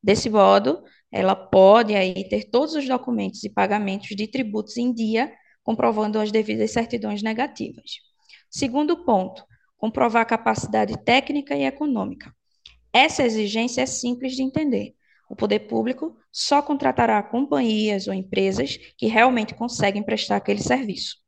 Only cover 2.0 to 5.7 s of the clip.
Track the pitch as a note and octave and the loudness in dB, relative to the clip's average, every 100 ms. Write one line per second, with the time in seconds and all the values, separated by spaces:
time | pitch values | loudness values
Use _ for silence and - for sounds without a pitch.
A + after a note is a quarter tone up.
2 | F#3+ F#3 F#3+ G#3 G#3+ A#3+ D#4 D#4 C4+ B3 | 0 -4 -4 -4 0 0 0 -4 -2 -4
3 | B3 A3+ F#3+ - G#3 - G3 G#3 G3+ G3 | -2 -4 -4 -8 -6 -2 0 0 -2 -6
4 | - G3+ A3 C4 A3 G#3+ G#3+ A#3+ B3 A3+ | -8 -8 -6 -6 -6 -6 -8 -4 -4 -2
5 | A3 A3 C#4 - _ _ - | -2 0 -2 -8 _ _ -6